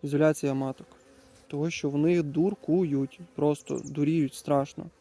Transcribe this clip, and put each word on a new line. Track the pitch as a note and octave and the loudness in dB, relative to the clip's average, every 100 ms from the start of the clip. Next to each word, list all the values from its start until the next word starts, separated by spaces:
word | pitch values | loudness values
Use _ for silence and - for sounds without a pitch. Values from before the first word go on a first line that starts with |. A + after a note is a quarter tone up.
Ізоляція | C#3+ C#3+ D#3 D3+ C#3+ | 0 2 4 2 -2
маток. | C3+ C3+ C3 - - - - - - - | -2 -4 -8 -16 -20 -20 -20 -20 -20 -12
Того, | C#3+ D#3+ | -4 -4
що | - D3 | -2 -2
вони | C#3+ D#3 F3 | 2 2 2
дуркують, | D3 C#3 F3+ G#3 - E3+ F3 C#3 C3+ - F3 | 0 2 0 0 0 0 2 0 -2 -6 -14
просто | - D3 D3 - C3+ | 0 0 0 -4 -6
дуріють | C#3 C#3+ D3 E3 C#3 | -6 -2 0 2 0
страшно. | - - C#3+ C#3 - E3+ _ | -4 0 0 0 -8 -14 _